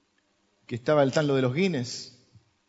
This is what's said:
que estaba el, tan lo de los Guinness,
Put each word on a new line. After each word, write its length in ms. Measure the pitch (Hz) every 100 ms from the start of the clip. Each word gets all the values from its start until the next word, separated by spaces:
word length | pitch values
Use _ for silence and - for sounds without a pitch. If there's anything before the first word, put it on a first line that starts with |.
| _ _ _ _ _ _ -
que 100 | 120
estaba 280 | 147 151
el, 80 | 139
tan 160 | 160 147
lo 80 | 135
de 60 |
los 120 | 127
Guinness, 640 | 131 190 147 117 - - - _ - _ _